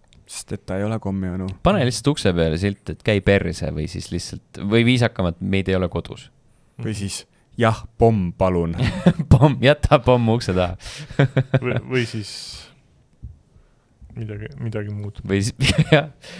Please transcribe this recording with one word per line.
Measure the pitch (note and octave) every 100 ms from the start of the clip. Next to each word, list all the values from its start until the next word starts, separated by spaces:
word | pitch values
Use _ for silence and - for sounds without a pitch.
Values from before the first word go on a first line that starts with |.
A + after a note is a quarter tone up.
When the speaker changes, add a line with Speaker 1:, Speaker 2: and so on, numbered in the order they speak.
| _ _
Speaker 1:
Sest | - - -
et | - -
ta | F#2+
ei |
ole | G#2 A2
kommionu. | G2+ G2 F#2 F#2 F#2 F#2+
Speaker 2:
Pane | E3+ G3+ B2
lihtsalt | - C#3+
ukse | D3 G2+
peale | E2+ E2 D#2+
silt, | G2+ G2 -
et | -
käi | - G#2
perse | G2+ G2+ F2 - D2
või | D2+ D2
siis | F2 -
lihtsalt, | F2 - - - -
või | G2+ A2+
viisakamalt, | A#2 B2+ A#2 - F2 E2
meid | F#2+ G2 F#2
ei | F#2+
ole | F2
kodus. | E2+ - - - _ _ _ _ -
Speaker 1:
Või | A2+
siis, | G2+ G2 - - _ _ -
jah, | A2+ A2+ -
pomm, | - A2+ A2 F2
palun. | - F#2 F2+ E2+ F2 A#2 -
Speaker 2:
<laughs> | F3 - C#3+
Pomm, | A#2+ D3 B2+
jäta | B2 D3 - D3
pomm | B2+ B2 A2+
ukse | A#2 -
taha. | F#2 F2+ F#2+ - - D3+ -
<laughs> | C3+ C3+ - C3+
Speaker 3:
Või, | B2+ A#2+
või | B2+ B2+
siis | A2+ A2 G2+ - - - - _ _ _ _ _ - - _ _ _ _ _ _ -
midagi, | A#2 G#2+ G#2 A2 C#3
midagi | A#2 A2 G#2
muud. | G#2 G#2 -
Speaker 2:
Või | - G2
siis, | G#2 - C3+ -
<laughs> | -
jah, | D3+ D#3 - - F3+